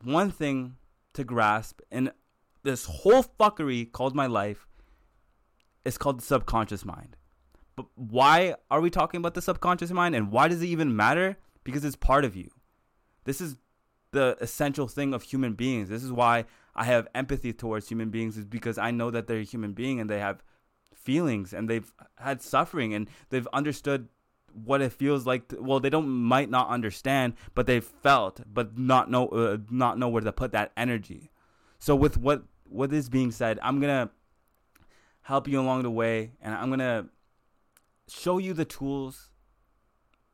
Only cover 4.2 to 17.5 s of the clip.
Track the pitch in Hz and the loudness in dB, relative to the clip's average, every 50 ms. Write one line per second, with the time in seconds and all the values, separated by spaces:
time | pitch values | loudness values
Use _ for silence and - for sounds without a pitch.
4.2 | 139 131 117 107 98 104 104 - - - - _ - _ _ _ _ _ _ _ | 0 0 0 0 -2 -2 -4 -8 -14 -20 -20 _ -20 _ _ _ _ _ _ _
5.2 | _ _ _ _ _ _ _ _ _ _ _ _ - 131 120 - - 143 135 120 | _ _ _ _ _ _ _ _ _ _ _ _ -10 -8 -6 -4 -2 -2 -2 -2
6.2 | 113 - 143 127 - - 123 113 110 - 107 98 - 101 - - - - - - | -2 0 0 0 0 0 0 0 0 -2 -4 -8 -10 -10 -14 -14 -16 -20 -20 -20
7.2 | _ _ _ _ _ _ _ _ _ _ _ - 120 - _ - 127 110 110 123 | _ _ _ _ _ _ _ _ _ _ _ -16 -16 -16 _ -14 -10 -2 2 6
8.2 | 131 143 156 170 185 180 151 - _ - 135 151 160 175 170 190 160 165 - 175 | 6 8 8 6 6 2 0 -4 _ 0 0 2 2 2 2 0 0 0 -2 -4
9.2 | 170 170 170 180 - - 180 - - 175 180 175 175 170 185 180 175 175 156 117 | -4 -4 -4 -4 -4 -4 -4 -2 0 0 0 0 -2 -4 -2 0 0 0 0 0
10.2 | 107 98 104 120 143 160 175 165 165 180 170 160 160 143 117 107 104 117 139 170 | -2 0 2 4 4 4 2 0 -2 -2 0 0 0 2 2 4 4 4 4 4
11.2 | 185 190 196 - - _ _ _ - - 123 147 143 147 135 - - - 131 143 | 2 -2 -2 -6 -14 _ _ _ -12 -8 -6 -6 -4 -6 -2 0 2 4 6 4
12.2 | 147 123 95 95 87 - - _ _ _ _ _ _ _ _ _ _ _ _ _ | 4 2 0 -4 -12 -16 -18 _ _ _ _ _ _ _ _ _ _ _ _ _
13.2 | - - - - 185 160 135 - _ _ _ _ _ _ _ _ _ _ - 139 | -6 -6 -6 -6 -6 -10 -10 -14 _ _ _ _ _ _ _ _ _ _ 0 2
14.2 | 135 127 120 - 117 113 - - 151 143 139 147 139 117 - - 143 139 135 117 | 2 2 2 0 -4 -6 -4 -2 -2 -2 0 -2 -4 -4 -4 -4 -2 -2 -2 -4
15.2 | - - - 135 135 123 107 92 120 131 131 117 101 92 104 113 131 131 127 120 | -6 -4 -2 -2 0 0 -2 -2 -2 -2 -2 -2 -4 -4 -6 -8 -8 -4 0 2
16.2 | 120 120 120 117 113 - _ _ _ _ - - 117 120 123 117 113 - - 123 | 4 4 4 4 0 -4 _ _ _ _ -8 -4 0 4 4 4 2 0 -4 -6
17.2 | 131 131 139 131 - 123 | -4 -2 -4 -4 -4 -6